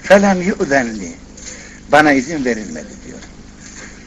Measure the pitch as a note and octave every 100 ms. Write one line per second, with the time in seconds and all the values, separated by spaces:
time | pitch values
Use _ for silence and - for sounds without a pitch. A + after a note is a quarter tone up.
0 | - G3 G3+ F#3 F3 A3 E3+ C#3 A#2+ G#2+
1 | F2 E2 - - - - - - - D3
2 | D3+ C#3 B2+ E3 B2+ A2 G2 D2+ C#2+ B1
3 | - - - - - - - - - -